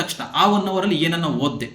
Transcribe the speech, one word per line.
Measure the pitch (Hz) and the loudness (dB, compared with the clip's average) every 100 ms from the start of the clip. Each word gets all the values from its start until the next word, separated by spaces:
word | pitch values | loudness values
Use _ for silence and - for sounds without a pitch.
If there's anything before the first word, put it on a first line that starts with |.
ತಕ್ಷಣ | 160 - 117 147 | -6 -6 -4 2
ಆ | 202 208 | 4 4
ಒನ್ | 190 | 2
ಅವರ್ | 185 202 | 0 0
ಅಲ್ಲಿ | 160 165 | 2 2
ಏನನ್ನ | 170 156 123 139 | 0 0 0 0
ಓದ್ದೆ | - 117 | -2 -8